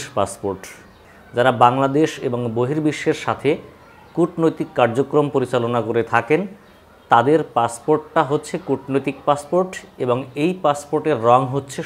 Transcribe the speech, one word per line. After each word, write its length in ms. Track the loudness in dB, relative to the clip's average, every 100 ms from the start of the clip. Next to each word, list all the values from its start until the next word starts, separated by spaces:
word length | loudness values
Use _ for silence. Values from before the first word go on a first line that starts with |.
| -4
পাসপোর্ট। 480 | -2 -4 -4 -8 -8 -12 -20 -20 -20 -20 -20 -6
যারা 180 | 0 2 6
বাংলাদেশ 460 | 4 4 2 2 0 -2 -4
এবং 120 | -4 -4 -2
বহির্বিশ্বের 600 | -2 0 -2 -2 -2 -2 -4
সাথে 240 | -2 -2 -2 -6 -20 -20 -20 -8 -2
কূটনৈতিক 540 | -2 0 0 0 -4 0
কার্যক্রম 460 | 2 2 0 0 0 0
পরিচালনা 440 | 0 0 0 -2 0
করে 160 | -2 0
থাকেন, 280 | 0 2 0 -2 -12 -20 -20 _ -20 2
তাদের 280 | 4 6 2 0 -2
পাসপোর্টটা 680 | -2 -2 -2 -2 0 -2
হচ্ছে 320 | 0 -2 -4 -8 -4
কূটনৈতিক 500 | -6 -2 -4 -4 -4 -2
পাসপোর্ট 440 | -2 -2 -2 -2 -8 -16 -6
এবং 140 | -2 -2 -4 -2
এই 80 | -2 0
পাসপোর্টের 540 | -2 -2 -4 -4 -2 2 4
রং 140 | 4 4
হচ্ছে 260 | -4 -6 -10